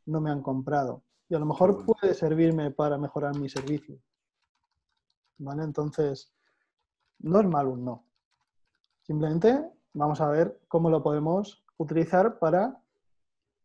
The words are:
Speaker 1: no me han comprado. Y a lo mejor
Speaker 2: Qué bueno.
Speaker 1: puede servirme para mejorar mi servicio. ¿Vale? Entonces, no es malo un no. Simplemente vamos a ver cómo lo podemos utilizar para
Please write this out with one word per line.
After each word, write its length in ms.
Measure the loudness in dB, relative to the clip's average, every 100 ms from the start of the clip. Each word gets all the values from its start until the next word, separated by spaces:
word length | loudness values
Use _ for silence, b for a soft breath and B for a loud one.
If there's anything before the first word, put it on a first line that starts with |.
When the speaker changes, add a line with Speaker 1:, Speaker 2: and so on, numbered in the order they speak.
| -6
Speaker 1:
no 140 | -4
me 100 | -2
han 120 | -4
comprado. 600 | -4 -6 -2 -2 -2 -8 _ _ -6
Y 60 | -4
a 40 |
lo 60 | -2
mejor 240 | 2 4
Speaker 2:
Qué 60 | 4
bueno. 100 | 0 0
Speaker 1:
puede 120 | 2 0
servirme 560 | 0 2 2 2 -2
para 260 | -2 -2 -2
mejorar 400 | -4 -4 -4 -4
mi 100 | -6
servicio. 500 | -8 -6 -8 -8 -20 _ _ _ _ _ _ _ _ _ _ _ _ _ -16
¿Vale? 240 | -12 -8
Entonces, 680 | -6 -4 -4 -2 -2 -2 -14 _ _ _ _ _ _ _ _ _
no 200 | 2 2
es 80 | 4
malo 240 | 2 0
un 140 | -4 -8
no. 200 | -10 _ _ _ _ _ _ _ _ _ _
Simplemente 600 | -6 -2 -2 2 4 4 -2 _ _
vamos 260 | -2 -2 0
a 80 | 0
ver 300 | 2 0 -2 -2
cómo 220 | 2 4
lo 120 | 2
podemos 600 | 2 0 0 -2 -4 -12 _ -8
utilizar 600 | -2 0 2 4 2 2
para 420 | 0 2 0 -6 _ _ _ _ _ _ _ _